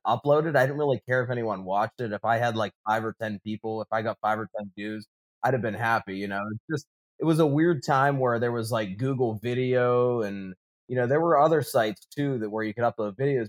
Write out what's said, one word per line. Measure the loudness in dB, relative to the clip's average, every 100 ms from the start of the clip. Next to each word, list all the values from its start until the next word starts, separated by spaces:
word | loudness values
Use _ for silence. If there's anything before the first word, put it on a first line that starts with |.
| -2
upload | 0 4 4 4
it, | 2
I | 2
didn't | 2
really | 0 0 0
care | 0
if | 0
anyone | -2 -2 -4
watched | -2 0 -2 -4
it, | -6
if | -2
I | 0 2
had, | 2 0
like, | -4 _ -2
five | 0
or | -2 -6
ten | -6 -6
people, | -8 -8 -6 -6
if | -4
I | -2
got | -2 -2
five | -2 -2
or | -4 -10
ten | -12 -10
views, | -8 -10 -12 _ _ -4
I'd | -2
have | 0
been | -2
happy, | -2 0 0 -2 -8
you | -6
know, | -6 -6
it's | -8 -6
just, | -8 -8 _ _ -4
it |
was | 0 2
a | 2
weird | 4 2 0
time | 2 2 4 2
where | 0 0
there | 0
was, | -2 -2
like, | -2 -4 -4
Google | -4 0 -2 -2
Video | -4 -2 0 2 4 4 2 0
and, | -2 -6 -10 -14 _ _ -4
you | 0
know, | 2
there | 2
were | 4 6
other | 6 4
sites | 2 0 0 -2 -12
too | -4 -2 -2
that, | -4
where | -4
you | -4
could | 0
upload | -2 0 -4 0
videos, | 0 0